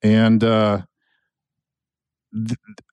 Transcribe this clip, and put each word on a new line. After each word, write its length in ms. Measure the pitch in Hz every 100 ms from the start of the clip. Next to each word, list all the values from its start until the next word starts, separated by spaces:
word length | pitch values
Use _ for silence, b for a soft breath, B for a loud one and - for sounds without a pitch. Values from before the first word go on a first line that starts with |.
And, 400 | 107 110 113 110
uh, 380 | 113 110 107 101 - _ _ _ _ _ _ _ _ _ _ _ _ _ _
th-, 240 | 110 110 - _ 104 -